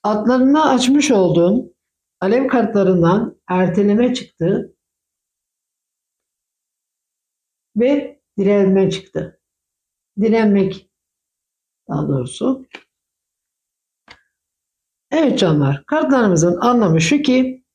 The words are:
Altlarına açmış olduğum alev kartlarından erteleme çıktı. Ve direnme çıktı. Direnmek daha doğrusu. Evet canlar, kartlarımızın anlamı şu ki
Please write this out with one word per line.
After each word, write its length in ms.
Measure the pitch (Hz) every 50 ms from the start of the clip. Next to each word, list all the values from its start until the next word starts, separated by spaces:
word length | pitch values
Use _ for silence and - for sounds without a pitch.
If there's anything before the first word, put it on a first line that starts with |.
Altlarına 600 | - 208 214 214 214 233 254 254 262 269 285 311 311
açmış 460 | 285 269 240 - 247 277 294 277 -
olduğum 640 | 247 196 185 170 151 170 170 180 208 254 - - _ _ _ _ _ _ _ _ _ _
alev 280 | 180 190 226 254 269 262
kartlarından 920 | 254 247 220 - - 202 196 185 185 175 165 170 190 220 233 - - _ _ -
erteleme 680 | 185 180 185 175 165 208 202 202 202 226 247 247 247
çıktı. 640 | - - - _ _ 165 180 202 233 - - _ _ _ _ _ _ _ _ _ _ _ _ _ _ _ _ _ _ _ _ _ _ _ _ _ _ _ _ _ _ _ _ _ _ _ _ _ _ _ _ _ _ _ _ _ _ _ _ _ _ _ _ _ _ _ _ _ _ _ _ _
Ve 440 | 208 240 262 294 285 - - - _ _ _ _ -
direnme 520 | 196 196 208 202 196 190 190 190 190 170
çıktı. 500 | - - - _ _ 160 165 - - _ _ _ _ _ _ _ _ _ _ _ _ _ _ _ _ 196
Direnmek 680 | 214 220 220 226 220 208 196 196 190 - - - _ _ _ _ _ _ _ _ _ _ _ _ _ _ _ _ _ _ _ _ _ -
daha 200 | 139 147 151 147
doğrusu. 580 | 143 131 123 135 - - 220 262 262 269 - _ - - _ _ _ _ _ _ _ _ _ _ _ _ _ _ _ _ _ _ _ _ _ _ _ _ _ _ - _ _ _ _ _ _ _ _ _ _ _ _ _ _ _ _ _ _ _
Evet 280 | - 320 320 262 - 254
canlar, 460 | 196 170 156 147 143 135 139 - _
kartlarımızın 720 | - 294 311 311 262 277 254 226 202 180 156 165 175 175 -
anlamı 400 | - 240 247 240 214 175 165 165
şu 220 | 165 - 285 285
ki 420 | 294 262 254 254 262 262 262 - _ _ _